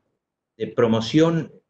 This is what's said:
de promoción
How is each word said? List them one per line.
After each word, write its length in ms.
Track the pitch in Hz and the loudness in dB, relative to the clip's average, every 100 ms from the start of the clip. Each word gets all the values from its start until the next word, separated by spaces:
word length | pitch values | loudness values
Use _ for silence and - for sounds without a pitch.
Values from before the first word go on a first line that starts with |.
| _ _ _ _ _ - | _ _ _ _ _ -12
de 100 | 110 | -8
promoción 840 | - 117 113 110 156 165 165 143 - | 0 0 0 0 2 2 0 -6 -14